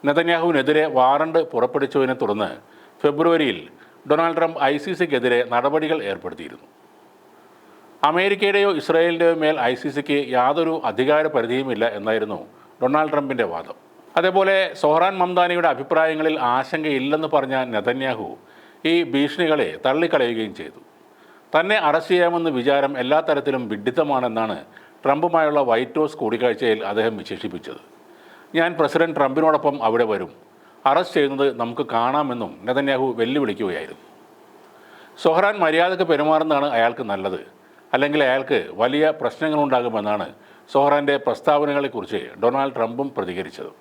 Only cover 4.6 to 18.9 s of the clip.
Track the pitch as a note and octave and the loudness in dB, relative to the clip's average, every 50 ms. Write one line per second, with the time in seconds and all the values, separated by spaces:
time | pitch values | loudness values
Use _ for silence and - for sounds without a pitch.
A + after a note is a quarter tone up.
4.6 | C#3+ C3+ D3 D3 D3 G3 F3+ D#3 F3 E3 C#3 B2+ A#2 B2+ B2 A#2+ B2 A#2 A#2+ A#2+ | 0 0 0 0 -4 -6 -4 -2 -2 0 0 0 2 2 2 2 0 0 0 0
5.6 | B2 C#3+ C#3+ D#3 D#3 D3+ D#3+ D3+ G#2 G2+ G2 F#2 - - - - D#2+ - - - | 0 0 0 0 0 0 -2 -2 -2 -6 -6 -6 -8 -12 -12 -12 -16 -16 -16 -20
6.6 | - - _ _ _ - _ _ _ _ _ _ _ - _ - - - - - | -20 -20 _ _ _ -20 _ _ _ _ _ _ _ -20 _ -20 -20 -20 -20 -20
7.6 | - - - - - - - - - D3 D#3+ F3 F#3 G3 G3+ F#3+ G3+ G3 G3 G3+ | -20 -20 -20 -20 -20 -20 -6 0 0 2 2 2 2 2 0 2 0 2 2 4
8.6 | G3+ G3+ F#3 D3+ B2+ - D#3+ E3 E3+ F3 E3+ E3+ F3 E3+ E3+ E3 D#3 D3+ D#3 C#3+ | 2 2 2 0 0 2 4 4 4 4 2 2 2 2 2 4 2 0 2 2
9.6 | B2 A#2+ B2+ B2 - D3+ C3 C#3+ C#3 D3 D3 C#3+ C#3 B2 B2+ B2 B2 C3 C#3+ D#3+ | 0 0 -2 -2 -4 -6 -4 -4 -2 0 0 0 0 0 0 2 2 2 2 2
10.6 | E3 D#3+ E3 D#3+ - A#2 F#2+ A2 B2+ C3+ D3 D3+ D#3 D#3 - B2+ A2+ A2+ B2 C3 | 0 0 -2 -2 -4 -4 -2 0 2 2 4 2 2 2 0 0 0 0 -2 -2
11.6 | C3+ C3 A#2+ G#2 A2+ A#2 G#2 G#2 G2+ A2 A2 A2+ G#2+ - G2+ - - - - - | -2 -2 -2 0 0 -2 -2 -4 -2 -2 -2 -2 -2 -4 -6 -10 -10 -16 -20 -20
12.6 | - - - _ B2+ B2+ C#3 D3+ D#3 D#3 D3+ D3 C#3+ C3+ C3+ A#2+ A2+ F2+ E2+ E2 | -20 -20 -8 _ -2 0 2 2 0 2 0 -2 -2 -2 -2 -2 -2 -2 -2 -8
13.6 | D#2+ - - - _ _ _ - - - - E3+ E3+ F#3 F#3 G3 F#3+ F#3+ G3 F#3+ | -10 -12 -16 -20 _ _ _ -20 -20 -4 -2 2 2 2 2 2 2 4 2 2
14.6 | F#3+ E3 C#3 - - D3+ D3+ E3 F3 F#3+ G3 F#3+ F3+ F3+ F3+ F3+ F3 F3 F3 F3 | 0 -2 -4 0 2 2 4 4 2 2 2 0 -2 0 2 2 2 2 2 2
15.6 | E3+ D#3+ C#3 B2 C#3 C#3 F3 D#3+ D#3+ D#3+ D#3+ D#3 D#3 D#3+ D#3+ D3+ B2 A#2+ B2 C3 | 2 0 0 0 -2 0 2 2 2 2 0 0 0 -2 0 0 0 0 0 0
16.6 | C3+ - - D#3+ D#3 D#3 C#3+ C3+ B2+ C#3+ D3 D#3 D#3+ D3+ D#3 C#3+ C3+ C3 C3+ C3 | -2 -2 -6 -4 -2 -2 -2 -2 0 -2 -2 -2 -2 0 0 0 0 0 -2 -2
17.6 | B2+ B2 A2+ G#2 G2 B2 B2 C3+ C3+ C3 B2 A2 G2+ D2+ - - - - - - | -2 -2 -4 -2 -2 -2 -2 -2 -2 -4 -4 -4 -8 -12 -12 -16 -20 -20 -20 -20
18.6 | - - - - - D#3 | -20 -20 -20 -6 -2 0